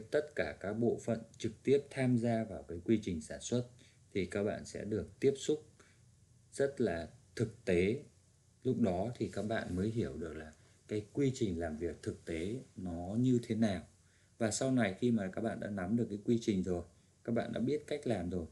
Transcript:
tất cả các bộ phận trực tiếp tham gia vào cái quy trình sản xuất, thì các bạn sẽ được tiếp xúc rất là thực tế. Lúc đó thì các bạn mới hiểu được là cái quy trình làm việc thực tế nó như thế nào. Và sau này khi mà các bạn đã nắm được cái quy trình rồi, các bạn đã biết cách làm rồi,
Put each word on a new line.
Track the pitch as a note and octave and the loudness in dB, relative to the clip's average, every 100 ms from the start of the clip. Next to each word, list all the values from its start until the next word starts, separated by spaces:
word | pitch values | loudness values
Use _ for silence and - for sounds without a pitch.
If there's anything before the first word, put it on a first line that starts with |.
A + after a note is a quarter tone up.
| - | 0
tất | D3 - - | 0 0 -2
cả | D#2 D2 | -4 -4
các | F#2+ | -4
bộ | A2+ A#2 - - | 0 2 2 -2
phận | A2 - - | -4 -4 -6
trực | A2+ - | -6 -2
tiếp | C3 C#3 - | 2 2 2
tham | C3+ B2+ A#2+ | 0 2 4
gia | A#2 A2+ | 4 0
vào | A2 D#2 | -2 -6
cái | C#2+ E2+ A2 | -8 -4 2
quy | A2 | 2
trình | G2+ D#2+ | 2 -4
sản | - C#2+ | -6 -10
xuất, | - B2 B2 - - - - | -2 -2 -2 -10 -20 -20 -6
thì | G2+ F2+ | -4 -2
các | G#2 | 0
bạn | G2+ - - | -2 -4 -8
sẽ | D2 G#2 | -8 -4
được | E2+ D#2+ - | -4 -4 0
tiếp | C3+ C#3 | 2 2
xúc | - D3+ - - - _ - _ - - _ | 0 -2 -4 -20 -20 _ -20 _ -20 -20 _
rất | - C#3 - | -2 0 2
là | G#2+ E2 D#2+ - - - | 0 0 -6 -12 -10 -4
thực | A2 - G2 | -2 -2 2
tế. | F2 F#2+ C#3 - - _ _ _ _ | 4 4 2 -4 -20 _ _ _ _
Lúc | B2+ B2+ | 0 2
đó | G#2 F2+ A2+ A#2+ | 4 2 -2 -2
thì | G2+ | -4
các | - | -2
bạn | G#2+ A2 - F2+ | -2 -2 -2 0
mới | G#2+ | 0
hiểu | A2+ D#2+ D#2 | 0 -2 -4
được | D#2+ | -8
là | D#2 D2+ - - _ - | -8 -12 -18 -20 _ -6
cái | G#2+ - | -6 -2
quy | C#3+ C3+ B2 | 0 0 2
trình | G#2 E2 | 0 0
làm | E2 D#2 | -2 -2
việc | E2+ - | -4 -4
thực | G#2 F2 F2 | -6 -6 -6
tế | E2 F#2+ C3 - - | -4 -4 -6 -8 -8
nó | F#2 E2+ F2+ A2 | -6 -6 -2 2
như | B2+ A#2+ | 4 4
thế | A#2+ A2 | 2 2
nào. | A2 F2+ - - _ _ _ - | 2 0 -6 -18 _ _ _ -2
Và | A2 | -2
sau | - C3+ | 0 2
này | B2+ G2+ F#2+ | 4 2 2
khi | A#2+ | 2
mà | A2+ F#2+ | 2 0
các | - | -2
bạn | A2 - | -4 -4
đã | G2 | -4
nắm | G2 F2+ A#2+ | -4 0 2
được | A2 | 0
cái | G2+ - | -2 2
quy | A2+ | 2
trình | A2+ F#2+ | 2 2
rồi, | F2+ F2 - - _ _ | 2 -2 -4 -14 _ _
các | - | -2
bạn | A#2 - | -2 0
đã | - | -2
biết | B2+ D3 - | 0 0 -2
cách | D3 C3 | -4 -2
làm | G2 F2 | -2 -2
rồi, | F2+ D#2+ | -4 -6